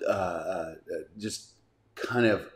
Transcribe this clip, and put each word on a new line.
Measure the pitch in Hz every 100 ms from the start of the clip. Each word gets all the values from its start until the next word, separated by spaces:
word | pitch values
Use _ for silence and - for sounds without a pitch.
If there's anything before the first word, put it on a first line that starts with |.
| -
uh, |
uh, | 98 90 85 82 90 80 80 - 82 78 104
just | 107 - - _ _ _ _
kind | - - 120 113
of | 95 -